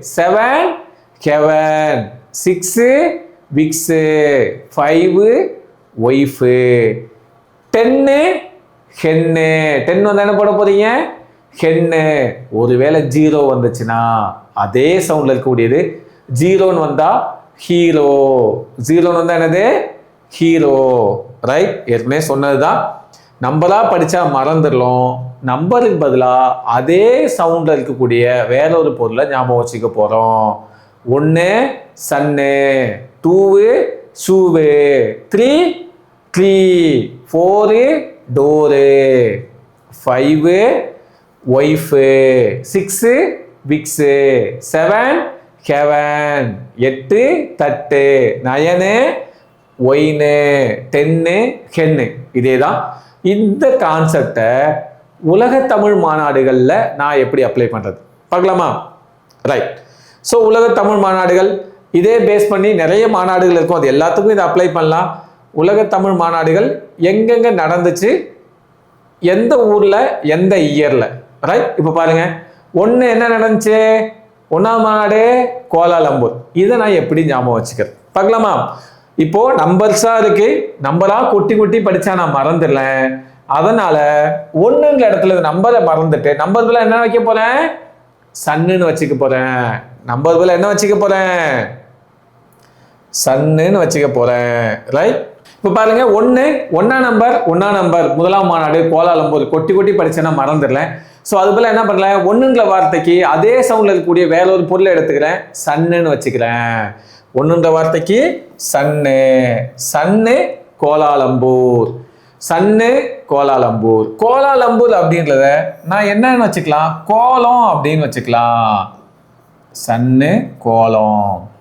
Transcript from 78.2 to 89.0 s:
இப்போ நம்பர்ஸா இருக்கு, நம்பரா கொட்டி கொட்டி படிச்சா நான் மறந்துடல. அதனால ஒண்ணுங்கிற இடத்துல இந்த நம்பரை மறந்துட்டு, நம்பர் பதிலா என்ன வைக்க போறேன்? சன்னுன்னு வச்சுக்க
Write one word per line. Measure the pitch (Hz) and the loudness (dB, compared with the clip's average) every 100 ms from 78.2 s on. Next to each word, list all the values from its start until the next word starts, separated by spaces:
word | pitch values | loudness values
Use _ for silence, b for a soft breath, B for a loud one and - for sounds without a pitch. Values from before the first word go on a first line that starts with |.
| 202 226 214 156 113 B B B B - | 0 0 0 -2 -4 B B B B -4
இப்போ | 160 190 247 | -2 0 0
நம்பர்ஸா | 254 156 185 214 214 226 226 | 0 0 2 2 2 0 2
இருக்கு, | 214 190 220 - - - | 2 2 2 0 -6 -8
நம்பரா | 139 160 196 214 254 | -4 0 0 0 0
கொட்டி | 202 196 214 | 0 0 0
கொட்டி | 208 226 | 0 0
படிச்சா | 202 185 202 185 | 0 -2 -2 -2
நான் | 165 143 | -2 -2
மறந்துடல. | 139 165 151 139 135 135 131 131 B B - | -2 0 0 0 -2 -2 -2 -6 B B -4
அதனால | 139 170 226 190 151 147 151 151 151 - 160 | -2 0 0 0 0 2 2 0 -4 -6 0
ஒண்ணுங்கிற | 208 277 294 277 226 | 2 2 2 2 2
இடத்துல | 196 185 185 | 2 0 0
இந்த | 156 | 0
நம்பரை | 165 214 233 165 | 0 2 2 2
மறந்துட்டு, | 156 160 151 135 143 | 0 0 -2 -2 -2
நம்பர் | 160 214 233 | 0 0 2
பதிலா | 233 | 0
என்ன | 220 226 | 2 0
வைக்க | 233 233 | 0 0
போறேன்? | 233 220 226 262 320 - - - _ _ _ - - | 0 0 0 -2 -4 -6 -18 -20 _ _ _ -10 -4
சன்னுன்னு | 151 170 185 175 | -2 0 0 0
வச்சுக்க | 160 | -2